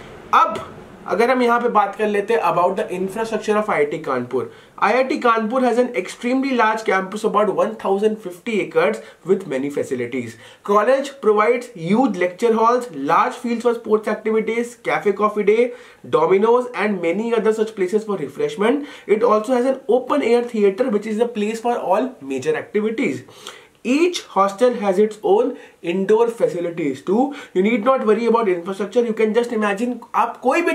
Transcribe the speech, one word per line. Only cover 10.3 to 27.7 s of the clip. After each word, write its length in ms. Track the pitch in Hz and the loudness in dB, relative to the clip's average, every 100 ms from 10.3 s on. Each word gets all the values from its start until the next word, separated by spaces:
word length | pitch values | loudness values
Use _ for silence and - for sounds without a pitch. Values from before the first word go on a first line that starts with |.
| - - - - | -12 -20 -10 0
College 420 | 208 233 269 277 - | 2 4 2 -2 -2
provides 480 | 214 208 214 247 - | 2 4 2 0 -4
huge 440 | 175 165 220 269 180 | -8 0 2 2 0
lecture 300 | 180 - 233 220 | -4 0 0 4
halls, 300 | 226 254 - 143 139 | 2 2 -2 -6 2
large 260 | 175 247 - | 2 2 -2
fields 240 | 240 226 240 | -4 -2 0
for 40 | 233 | -2
sports 340 | 214 214 220 | 0 0 0
activities, 600 | 214 226 220 214 233 233 - 160 | -4 -2 0 0 -2 -4 -6 -4
cafe 260 | 147 208 196 | -2 0 0
coffee 260 | 208 208 196 | 0 2 2
day, 220 | 220 247 - - - 123 - | 4 2 -2 -20 -20 -2 2
Domino's 500 | 165 196 220 247 247 | 4 4 4 4 0
and 260 | 175 208 190 170 | -4 -2 0 -2
many 280 | 185 233 226 | -2 -2 0
other 160 | 214 220 | 0 0
such 120 | 214 202 | -2 -2
places 260 | 180 214 208 | -2 -2 -2
for 80 | 185 | -6
refreshment। 640 | 135 - 147 170 220 285 - - - | -4 -2 -2 2 2 2 -2 -10 -2
It 160 | 208 | 2
also 320 | 226 214 214 | 4 2 2
has 100 | 247 | 2
an 160 | 262 254 - | 2 0 0
open 380 | 247 247 294 226 | 0 2 0 2
air 80 | 240 | 2
theatre 480 | 240 220 202 196 262 | 2 0 2 2 0
which 160 | 208 220 | -2 -2
is 180 | 214 | -2
the 60 | 240 214 | -2 -2
place 260 | 208 220 240 | -4 -2 -2
for 100 | 240 | -2
all 320 | 175 202 254 - | 0 0 0 -8
major 340 | 135 135 151 | -8 -4 -2
activities। 680 | 151 - 208 214 220 202 123 - - - - - _ | -4 -4 -4 -2 -2 -4 -4 -12 -20 -20 -20 -20 _
Each 340 | 220 285 359 - - | -2 0 0 -4 -4
hostel 440 | 294 294 - 247 202 | 0 0 2 0 2
has 180 | 202 185 | 0 2
its 200 | 214 - | 0 0
own 280 | - 208 262 - - _ 170 | 0 2 0 -4 -16 _ -6
indoor 340 | 190 196 220 233 226 | -2 2 2 2 0
facilities 640 | 165 170 170 165 147 123 | -2 -2 -6 -4 -4 -4
too। 200 | - 214 285 - - | 0 0 0 -4 -4
You 80 | 185 | 0
need 220 | 202 | 2